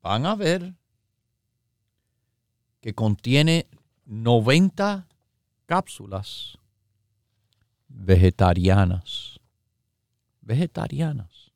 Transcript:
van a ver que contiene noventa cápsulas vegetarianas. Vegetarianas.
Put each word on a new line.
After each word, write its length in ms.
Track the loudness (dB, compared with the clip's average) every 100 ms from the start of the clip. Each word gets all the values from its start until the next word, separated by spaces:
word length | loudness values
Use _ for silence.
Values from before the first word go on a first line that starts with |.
van 240 | -2 -2 -2
a 80 |
ver 400 | -2 -2 -2 -6 -18 _ _ _ _ _ _ _ _ _ _ _ _ _ _ _ _ _ _ _ _
que 140 | -12 -2
contiene 720 | -2 -2 0 2 2 0 -2 _ _ _ -16
noventa 1000 | -6 2 2 4 4 2 0 -4 -4 -10 _ _ _ _ _ _
cápsulas 920 | -4 -4 -18 -10 -10 -10 -16 -18 -20 _ _ _ _ _ _ _ _ _ _ _ _ _
vegetarianas. 1500 | -12 2 6 6 4 2 4 4 4 2 -2 -8 -12 -14 -20 _ _ _ _ _ _ _ _ _ _
Vegetarianas. 1080 | -4 -2 -2 -4 -8 -4 -4 -6 -12 _ _